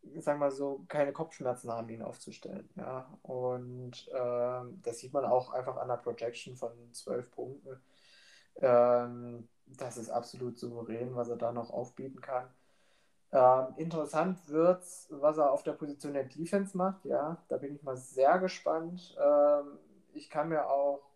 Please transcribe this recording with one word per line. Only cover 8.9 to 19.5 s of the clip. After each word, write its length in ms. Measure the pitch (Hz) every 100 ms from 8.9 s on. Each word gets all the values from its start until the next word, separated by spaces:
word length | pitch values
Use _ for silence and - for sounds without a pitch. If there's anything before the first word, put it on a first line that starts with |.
| 120 120 120 120 117 113 _ _
das 320 | 131 127 120
ist 120 | 110
absolut 500 | 117 117 - 127 117
souverän, 560 | 123 117 117 113 123 127
was 140 | 120
er 80 | 117
da 140 | 117
noch 200 | 120 113
aufbieten 500 | - 123 - 135 -
kann. 260 | - 131 131 _ _ _ _ _ _ _ _
Ähm, 420 | 139 127 127 131 -
interessant 680 | 165 165 147 160 175 180 147
wird's, 580 | 151 170 180 - - -
was 280 | 151 143 156
er 140 | 147
auf 120 | 143
der 80 | -
Position 420 | 143 147 143 151
der 120 | 143 127
Defense 520 | 143 165 202 196 180
macht, 280 | 185 190 139
ja. 360 | 135 147 165 _
Da 100 | 135
bin 160 | 139
ich 80 | 143
mal 160 | 139 127
sehr 400 | 127 131 135 180
gespannt. 760 | 185 - - 160 165 180 - -
Ähm, 600 | 147 147 147